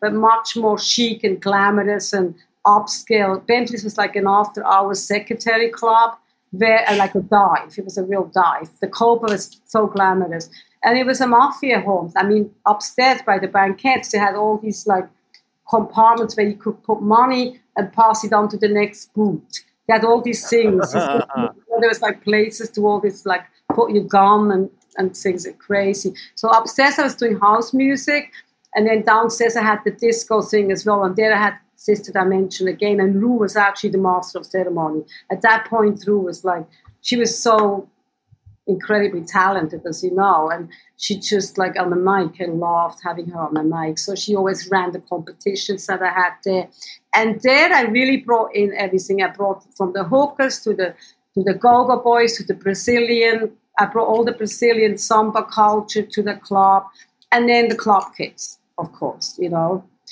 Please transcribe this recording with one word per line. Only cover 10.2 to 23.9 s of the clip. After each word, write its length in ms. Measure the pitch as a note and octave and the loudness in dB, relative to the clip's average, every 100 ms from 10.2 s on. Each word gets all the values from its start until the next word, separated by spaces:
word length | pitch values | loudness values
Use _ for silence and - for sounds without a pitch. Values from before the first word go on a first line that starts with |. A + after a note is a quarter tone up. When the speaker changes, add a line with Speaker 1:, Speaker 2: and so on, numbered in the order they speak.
| F3 E3 - - _ _ | -2 -6 -12 -20 _ _
Speaker 1:
And 140 | A3+ B3 | 0 0
it 80 | B3+ | 0
was 160 | B3+ | 0
a 60 | B3 | 4
mafia 520 | A#3 C#4 - C#4 G#3+ | 4 4 2 -2 0
home. 320 | F#3+ F#3 E3+ F#3+ | 0 -2 -2 -2
I 60 | |
mean, 280 | G3+ G#3+ G#3 _ G3+ | 2 2 0 _ 0
upstairs 560 | G#3 - - B3+ B3+ - | 0 -2 0 2 2 0
by 140 | G3 | -2
the 80 | F3+ | 0
banquettes, 640 | G3+ G3 G3 C4+ B3 - | 0 0 0 0 -2 -2
they 60 | G#3 | -2
had 180 | G3+ G3 | 0 0
all 220 | G#3+ G#3+ | 0 -2
these, 280 | G#3+ G3 G#3 | -4 -6 -2
like, 220 | F#3 F#3 _ _ _ _ _ - | -2 -2 _ _ _ _ _ -2
compartments 640 | A3 G#3+ A3 A3+ A#3 A3 - | -2 0 4 6 4 0 -2
where 120 | G#3 | -2
you 80 | G#3 | -2
could 260 | A3 - | -8 -6
put 180 | - G#3+ | -4 -2
money 580 | G3+ A3+ C4 B3+ B3 - _ - | 2 4 4 2 -4 -8 _ -6
and 140 | G3+ | -4
pass 320 | A3 A3+ A3 G#3 | 2 2 2 0
it 80 | |
on 160 | G#3+ G#3 | 0 0
to 80 | G#3 | 0
the 100 | G#3 | 0
next 460 | G#3 G3+ - - | 0 -2 -6 -8
boot. 500 | G#3 G#3 D#3 - - - _ - | -2 -2 -2 -8 -16 -16 _ 0
They 60 | |
had 100 | A3 | 2
all 180 | A3+ A#3 | 4 2
these 260 | A#3 A3+ - | 0 -6 0
things. 440 | A#3 A3 F#3 - C#3+ | 2 4 2 0 -2
Speaker 2:
<laughs> 40 | C#3+ A#3 - B3+ A#3 - - A#3 | -2 -2 -2 -4 -6 -8 -6 0
Speaker 1:
There 80 | A3+ | 0
was, 120 | A3 | 0
like, 220 | G#3+ G#3 | -4 -4
places 480 | G#3 G#3+ A3 G#3+ A3 | 0 0 0 -4 -10
to 160 | G#3+ G#3 | -2 0
all 120 | G#3 | 0
this, 240 | G3+ G3 G3 | -2 -4 -4
like, 180 | F3+ - _ - | -4 -6 _ -4
put 200 | - F#3 | 0 0